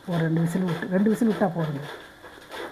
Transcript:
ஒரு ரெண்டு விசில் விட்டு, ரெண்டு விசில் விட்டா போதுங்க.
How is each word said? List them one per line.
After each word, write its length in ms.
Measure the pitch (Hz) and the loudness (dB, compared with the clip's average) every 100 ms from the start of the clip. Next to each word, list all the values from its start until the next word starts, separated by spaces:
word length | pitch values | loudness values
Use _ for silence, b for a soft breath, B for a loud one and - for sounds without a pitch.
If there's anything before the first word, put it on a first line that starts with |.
| - | -4
ஒரு 100 | 170 | 0
ரெண்டு 220 | 165 165 | 2 2
விசில் 240 | 165 190 | 2 0
விட்டு, 220 | 185 165 - | 0 -2 0
ரெண்டு 240 | 185 214 | 2 4
விசில் 180 | 208 233 | 4 2
விட்டா 200 | 185 190 170 | 2 0 0
போதுங்க. 300 | 151 139 143 - - - - - - - - | -2 -4 -8 -14 -18 -20 -20 -20 -16 -14 -12